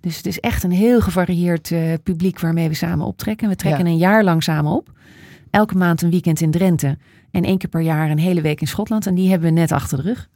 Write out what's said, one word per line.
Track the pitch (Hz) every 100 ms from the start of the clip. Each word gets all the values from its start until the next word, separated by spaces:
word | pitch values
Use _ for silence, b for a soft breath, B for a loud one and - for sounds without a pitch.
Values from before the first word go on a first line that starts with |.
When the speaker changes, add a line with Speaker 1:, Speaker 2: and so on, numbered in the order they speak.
Speaker 1:
Dus | 180 160
het | 185
is | 180
echt | 233 233
een | 185
heel | 180 226 247
gevarieerd, | 202 175 175 175 175 170 -
eh, | 170 160 165
publiek | - 165 185 175
waarmee | 165 165 160
we |
samen | 156 170 170 -
optrekken. | 185 - 220 214
We | 185
trekken | 151 147
Speaker 2:
Ja. | 175
Speaker 1:
een | 165
jaar | 180 214
lang | 202 165
samen | 160 156 151
op. | 208 - B B B B B B
Elke | 202 214 185
maand | 180 165
een | 170
weekend | 175 170 156
in | 160
Drenthe. | 160 190 170 139 143 b b b
En | 180
één | 170 185
keer | 185
per | 165
jaar | 160 156 156
een | 151
hele | 175 175
week | 156 151
in | 147
Schotland. | - 214 220 202
En |
die | 180 185
hebben | 190 165
we | 165
net | 160
achter | 165 - 139
de |
rug. | 156 247 -